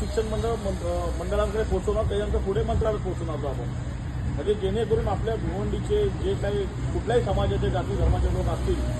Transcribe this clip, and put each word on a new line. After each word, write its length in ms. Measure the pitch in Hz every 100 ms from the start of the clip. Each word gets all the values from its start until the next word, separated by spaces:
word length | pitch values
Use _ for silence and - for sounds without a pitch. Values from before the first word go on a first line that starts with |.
शिक्षण 260 | 208 226 220
मंडळ, 220 | 220 220
मं-, 360 | 226 196 185
अ, 360 | 175 175 175 -
मंडळांकडे 420 | 180 202 208 208
पोहोचवणार, 420 | 220 185 180 208
त्याच्यानंतर 340 | 226 202 208 214
पुढे 240 | 196 196
मंत्रालयात 400 | 226 220 220 208
पोहोचवणार 320 | 190 180 170
आहोत 260 | 151 143 -
आपण. 80 | - - - - - - -
म्हणजे 220 | - 160
जेणेकरून 540 | 208 190 208 214 220 214
आपल्या 280 | 185 - 220
भिवंडीचे 720 | - - 208 202 - - 202
जे 260 | - 180
काही 300 | 196 202 202
कुठल्याही 600 | 190 - - 170 - 240
समाजाचे, 460 | 208 196 196 202 202
जाती 260 | 185 165 202
धर्माचे 380 | - 202 -
लोक 120 | - 175
असतील, 340 | 165 - 180 - -